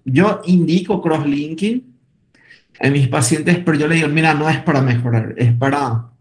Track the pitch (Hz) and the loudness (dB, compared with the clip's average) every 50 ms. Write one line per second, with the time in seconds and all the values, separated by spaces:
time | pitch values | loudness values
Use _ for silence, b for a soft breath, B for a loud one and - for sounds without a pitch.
0 | - 131 127 151 196 214 196 - - 175 185 175 160 147 165 190 180 - 202 - | -6 0 2 2 2 2 0 -2 0 2 2 2 4 2 0 0 0 -2 -4 -2
1 | - 165 156 156 147 143 143 147 147 156 160 160 196 220 240 254 - - - _ | 0 -2 -2 0 -2 -2 -2 -2 -4 -6 -6 -4 -4 -4 -4 -4 -8 -10 -20 _
2 | _ _ _ _ _ _ b b b b b b b b b b - 135 143 143 | _ _ _ _ _ _ b b b b b b b b b b 0 0 2 2
3 | 135 117 151 151 139 - 165 156 147 175 175 175 - 170 156 143 151 156 165 160 | 2 2 0 0 0 0 -2 -2 2 0 0 0 0 0 0 0 0 0 0 0
4 | 156 147 147 160 160 160 151 143 151 160 147 131 - 170 147 135 135 127 120 120 | 0 0 0 0 2 2 2 0 0 0 -2 -2 0 0 0 2 2 2 0 0
5 | 120 120 117 117 110 110 - - 123 120 120 120 131 135 143 143 139 123 117 117 | 0 0 0 -2 -2 -4 -4 0 2 2 2 2 0 0 0 0 -2 -2 -4 -4
6 | - - _ _ | -6 -8 _ _